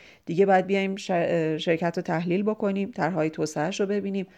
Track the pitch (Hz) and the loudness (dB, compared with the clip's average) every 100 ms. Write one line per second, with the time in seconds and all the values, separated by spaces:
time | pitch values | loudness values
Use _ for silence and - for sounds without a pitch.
0 | - - - 165 196 190 185 196 190 196 | -20 -16 -4 2 6 6 4 0 0 -4
1 | - 175 165 170 156 156 175 165 170 185 | -2 0 2 2 0 0 0 0 0 -2
2 | 175 165 175 185 208 214 202 196 196 - | -2 -2 0 0 0 -2 -2 -2 -4 -2
3 | 160 180 156 156 156 147 156 196 196 208 | -2 0 -2 -2 -4 -2 -4 -2 -2 -2
4 | 196 196 185 | -2 -4 -6